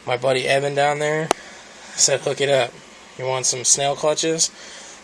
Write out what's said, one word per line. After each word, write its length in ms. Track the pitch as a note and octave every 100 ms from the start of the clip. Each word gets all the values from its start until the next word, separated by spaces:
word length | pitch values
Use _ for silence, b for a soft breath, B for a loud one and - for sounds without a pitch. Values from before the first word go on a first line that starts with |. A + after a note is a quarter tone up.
| -
My 100 | B2
buddy 320 | C3+ C3 C3+
Evan 260 | C#3 C#3+
down 260 | C#3+ C#3+ D3
there 280 | D3+ D#3 D#3+ - B B B B B -
said, 240 | - C3
"Hook 200 | D3 C3+
it 80 | C#3
up. 240 | C3+ A#2 - - - - -
You 80 | C3
want 180 | C3
some 200 | B2 C3
snail 300 | A#2 - C#3
clutches?" 560 | C#3 D3+ D3 D#3+ D#3+ - B B B B B